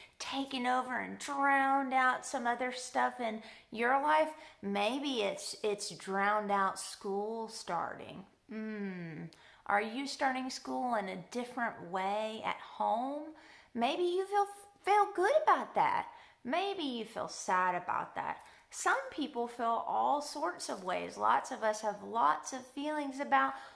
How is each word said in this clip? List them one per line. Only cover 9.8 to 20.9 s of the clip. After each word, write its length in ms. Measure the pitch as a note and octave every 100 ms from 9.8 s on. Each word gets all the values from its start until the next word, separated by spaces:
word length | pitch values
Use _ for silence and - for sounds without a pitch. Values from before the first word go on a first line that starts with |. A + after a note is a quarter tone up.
you 240 | A3 A#3 C#4
starting 440 | - C4+ B3+ C4
school 440 | C4 - C4 B3+
in 140 | A#3 F#3+
a 160 | F#3 E3+
different 600 | A#3+ B3 - A#3 - F3
way 520 | F#3 F#3+ G#3 A3 A3
at 120 | F#3+ -
home? 720 | - - G#3 G#3+ C4 D4 D#4 D#4 - - -
Maybe 280 | A#3 A#3+ E4+
you 220 | F4 F4+ F#4+
feel, 200 | G4+ G4+ - - -
feel 240 | - G#4 G4+ G4+
good 160 | F#4 D5+
about 320 | D#5+ E4 A#3
that. 320 | - D3+ - - - - _
Maybe 380 | A#3+ D#4+ G4 G4
you 240 | D4 A#3+ G#3+
feel 220 | - E3
sad 460 | - - F#3 F#3
about 400 | F3 F3 - -
that. 240 | - - - - - -
Some 280 | - F4+ A#4 C5+
people 380 | - B3+ A#3+ A#3+
feel 340 | A#3+ A#3 A#3 -
all 340 | G#3 A3+ C#4+
sorts 480 | C#4+ D4 D#4+ F4 -
of 160 | A3+
ways. 320 | F#3